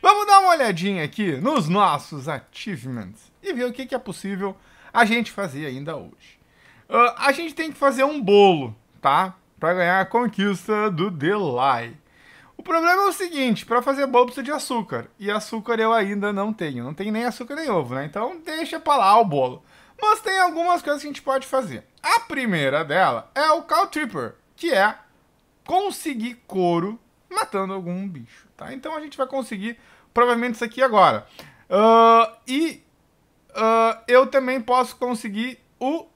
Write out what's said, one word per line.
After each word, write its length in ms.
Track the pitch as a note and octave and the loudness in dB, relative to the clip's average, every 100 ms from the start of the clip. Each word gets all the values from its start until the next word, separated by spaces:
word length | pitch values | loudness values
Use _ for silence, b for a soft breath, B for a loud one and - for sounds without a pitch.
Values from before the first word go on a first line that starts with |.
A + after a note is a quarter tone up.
Vamos 240 | - G#4 G#4 | 6 6 8
dar 140 | G4 | 6
uma 100 | F#4+ | 6
olhadinha 540 | E4 A#3+ F3 F#3+ G3 | 4 2 0 -4 -4
aqui 320 | D3+ - G3+ C3+ | -6 -4 -4 -2
nos 320 | G#3 D4+ D3+ | 0 0 0
nossos 600 | F#3 G3 D3 - D3+ C3+ | 2 4 2 -6 -12 -8
achievements 1040 | C#3+ - - - E3 B2+ A#2+ F#2 - _ _ | -10 -10 -16 -12 -10 -10 -10 -12 -16 _ _
e 100 | G4 | -10
ver 140 | C#4+ B3 | -6 -6
o 60 | |
que 140 | A#3+ C4 | -6 -8
que 80 | |
é 40 | B3 | -8
possível 580 | A3+ F3+ G3 G3 G3 F#3+ b b b | -8 -12 -10 -6 -8 -10 b b b
a 120 | - | 0
gente 260 | A3+ A#3 A3 | 2 2 -2
fazer 360 | - G3 C3+ D3+ | -6 -10 -8 -10
ainda 300 | C3 D3 D3+ | -10 -10 -12
hoje. 400 | E2+ - _ _ b b b b b | -14 -20 _ _ b b b b b
Ah, 380 | - A#4+ - C4+ | 2 2 2 -2
a 60 | |
gente 220 | C#4+ E4 | -2 -4
tem 180 | C#4+ D#4+ | -8 -10
que 60 | C4+ | 0
fazer 260 | C#4 B3 | 0 2
um 160 | C4+ D4+ | -2 0
bolo, 560 | G3 G3+ G3+ E3 B2+ G#2+ _ _ | 4 6 8 4 -2 -12 _ _
tá? 340 | C#3 C#3+ F#3 - _ _ | 0 2 0 -6 _ _
Pra 160 | D#3 | -2
ganhar 260 | F#3 F3 F#3+ | 0 2 2
a 60 | F#3 | 0
conquista 840 | A#3 A#3+ A3 G3+ F#3+ - G#3+ G#3+ | 0 -2 -2 -2 -2 -2 -2 -2
do 200 | E3+ F#3+ | -2 -4
Delay. 840 | E3+ C#3+ G#3 F3+ B2 C3+ A#2+ A#2 - _ b b b b _ | -2 -2 -2 -2 0 0 0 -4 -16 _ b b b b _
O 60 | |
problema 400 | E4+ E4 E4 F#4 | -4 0 2 2
é 40 | G4+ | 2
o 60 | |
seguinte, 540 | - F4+ D#4+ B3+ G#3+ - | -2 -8 -4 -2 -2 0
pra 160 | A#3 | -2
fazer 240 | B3 C#4 C4+ | 0 -2 0
bolo 200 | A#3+ B3 | 2 2
precisa 180 | A#3 | -2
de 80 | B3+ | -6
açúcar. 580 | D4 - B3 F#3+ B2 A#2 _ | -6 -4 -6 -6 -8 -10 _
E 120 | G3 | -6
açúcar 500 | G#3 G3+ A3+ G#3+ A3+ | -4 -4 -10 -4 -2
eu 120 | A3 | 2
ainda 400 | A3+ G3 G3+ G3+ | 0 0 -2 -4
não 200 | G3+ G3+ | -4 -6
tenho. 320 | A3 E3 B2+ | -6 -8 -8
Não 100 | A#2+ | -10
tenho 180 | D3+ G3+ | -8 -6
nem 120 | A3 | -4
açúcar 320 | A#3+ A#3 A#3 D4 | -4 -6 -12 -8
nem 120 | D#4+ | -2
ovo, 260 | F#3+ B2+ | -2 -2
né? 100 | B2+ | -6
Então 360 | D3 G3+ A#3 F4+ | -8 -8 -8 -8
deixa 340 | E4 D#4 E4 E4 | -10 -8 -8 -8
pra 180 | D#4+ C#4+ | 0 2
lá 220 | F#3+ G#3+ | 6 6
o 60 | |
bolo. 380 | G#3+ C#3+ B2+ B2+ b b b _ | 4 2 -2 -4 b b b _
Mas 200 | G#4 A4+ | 0 0
tem 180 | - F#4+ | 0 2
algumas 440 | F4+ D#4 E4+ F4 | 2 0 0 -2
coisas 200 | - C#4+ | -2 -6
que 60 | D4 | -6
a 20 | |
gente 120 | C#4 | -12
pode 240 | - C4+ C4 | -4 -4 -2
fazer. 380 | C4+ A3+ A#2+ - _ | -4 -4 -10 -14 _
A 180 | - A4 | 0 0
primeira 640 | A4+ D4 A#3+ F3 C#3 C#3+ | 0 -6 -2 0 0 0
dela 460 | D#3+ D#3 F3+ A#2+ - | -2 2 2 0 -6
é 160 | - D#4 | -2 0
o 120 | D#4+ | 0
Cow 240 | - D#4+ G4 | 0 -2 0
Tripper, 460 | D4+ D4 E3 A#2 - _ | -4 -6 -6 -10 -12 _
que 180 | _ E4+ | _ -2
é 220 | A3+ G3+ G#3+ _ _ _ _ _ _ - | 2 2 0 _ _ _ _ _ _ -4
conseguir 760 | E4+ G4+ - D#4+ B3+ A3+ A#3 _ | -2 -2 -6 -8 -8 -8 -10 _
couro 520 | G3 F3+ E3+ F#3 A3+ _ _ _ | -2 0 0 -2 -8 _ _ _
matando 460 | F#4 - G3 F#3+ | -6 -4 -4 -6
algum 340 | G3 F3 F3+ G3 | -8 -8 -8 -10
bicho, 380 | D#3+ A2+ - _ _ | -12 -18 -20 _ _
tá? 160 | - | -16
Então 220 | C4+ D4+ | -14 -10
a 60 | D#4+ | -10
gente 160 | D4+ D4 | -12 -8
vai 100 | B3+ | -6
conseguir 520 | C4+ A#3+ G#3 G#3 A#3 b b b | -6 -8 -8 -10 -12 b b b
provavelmente 400 | - A#3+ A#3 A#3+ | 0 2 2 -2
isso 100 | A#3 | -4
aqui 180 | A3+ A#3 | -8 0
agora. 440 | C4 G#3+ F3 G#2+ - B B B B | 2 6 6 4 -6 B B B B
Ah, 640 | F#3 A3 A3+ A3+ A3+ A3+ - - | 2 6 8 8 6 4 -2 -6
e, 360 | C4 D#4+ - _ _ _ _ _ _ _ | -2 -2 -4 _ _ _ _ _ _ _
ah, 460 | - A3 A3+ A3+ A3+ - | -2 2 4 2 0 4
eu 200 | B3 C4 | 6 6
também 340 | C#4 B3+ C4 | 2 0 -4
posso 360 | A3 B3 B3 - | 0 0 0 -4
conseguir 600 | B3 A#3+ A#3+ G3+ A#3+ B3 _ _ | -4 -4 -6 -6 -8 -10 _ _
o 260 | B3+ D#4+ - | -4 -4 -8